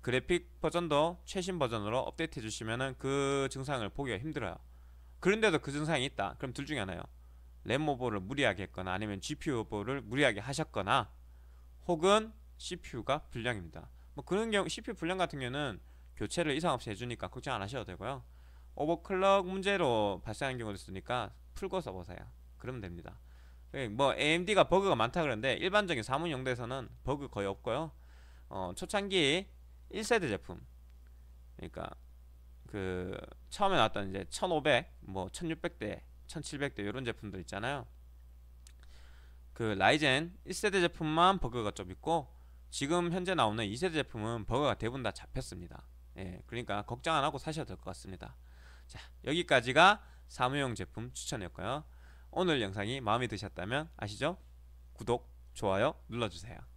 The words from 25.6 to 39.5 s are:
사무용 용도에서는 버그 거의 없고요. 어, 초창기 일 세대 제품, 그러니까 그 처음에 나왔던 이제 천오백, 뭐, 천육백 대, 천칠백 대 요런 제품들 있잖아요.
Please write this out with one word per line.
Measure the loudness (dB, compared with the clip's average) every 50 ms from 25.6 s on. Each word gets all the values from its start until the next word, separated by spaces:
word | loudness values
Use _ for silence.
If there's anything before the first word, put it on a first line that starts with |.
| 0 2 2 2 2 2 -2 -2
사무용 | 0 0 0 0 0 -2 -4 -2
용도에서는 | -2 -2 -2 -2 -4 -6 -6 -6 -8 -10 -14 -8 -2
버그 | -2 -2 -2 -4 -6
거의 | -4 -2 0
없고요. | 0 -2 -2 -2 -2 -2 -2 -2 -4 -8 -16 -20 -20 -20 -20 -20 -20 -20 -20 -16 -10
어, | -6 -6 -4 -4 -4
초창기 | -6 -6 -2 -2 -2 -2 2 2 4 6 6 4 2 0 -4 -16 -20 -20 -20 -20 -20 -18 -10
일 | -6 -6 0
세대 | 2 2 2 4 2
제품, | 0 -2 -4 -8 -12 -12 -12 -16 -20 -20 -20 -20 -20 -20 -20 -20 -20 -20 -20 -20 -20 -20 -20 -20 -14
그러니까 | -12 -12 -10 -8 -8 -8 -8 -10 -14 -18 -20 -20 -20 -20 -20 -20 -20 -20 -20 -20 -20 -16
그 | -10 -6 -4 -2 -2 -2 -2 -4 -4 -6 -8 -10 -12 -16 -18 -14 -14
처음에 | 0 2 4 6 8
나왔던 | 6 6 6 4 0 -2 -2
이제 | -4 -6 -6 -6
천오백, | -4 -2 0 2 2 4 6 6 6 6 4 0 -14 -16
뭐, | -12 -6 -4 -4 -4 -4
천육백 | -6 -6 -4 -4 -4 -2 -4 -6 -6 -4
대, | -6 -6 -6 -8 -12 -18 -20 -20 -16
천칠백 | -10 -10 -10 -8 -8 -4 -4 -4 -4 -4
대 | -4 -4
요런 | -4 -4 -2 -4
제품들 | -4 -6 -6 -8 -8 -8 -8
있잖아요. | -8 -6 -6 -4 -4 -2 -4 -4 -8 -10 -16 -20 -20 -20 -20 -20 -20 -20 -20 -20 -20 -20 -20 -20 -20 -20 -20 -20 -20 -20 -18 -18 -18 -18 -20 -20 -20 -20 -20 -20 -20 -20